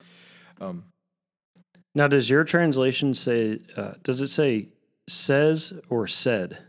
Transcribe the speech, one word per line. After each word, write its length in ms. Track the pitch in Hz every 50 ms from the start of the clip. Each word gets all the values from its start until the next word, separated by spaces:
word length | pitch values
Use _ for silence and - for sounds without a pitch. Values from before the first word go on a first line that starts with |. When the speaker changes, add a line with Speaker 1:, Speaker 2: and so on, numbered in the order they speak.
| _ _ - - - - - - - - _ -
Speaker 1:
Um, 260 | 98 95 90 87 87 - _ _ _ _ _ _ _ _ _ _ _ _ _ _ _ _ _ _ _ _ -
Speaker 2:
Now, 140 | 143 147 143
does 220 | 143 139 120 110
your 140 | 131 147 160
translation 680 | 156 - 170 175 160 139 131 131 131 123 - 143 139 127
say, 460 | - - 131 120 117 113 110 107 - - - -
uh, 180 | - 104 104 104 - -
does 200 | - 127 127 139
it 60 | 135
say 400 | - - 156 139 120 110 101 - _ _ _ _ _ _ _
says 680 | - - - - - 139 139 151 156 160 156 151 - 190 165 - -
or 160 | 123 117 107
said? 520 | 92 - - - 131 120 104 90 87 - - -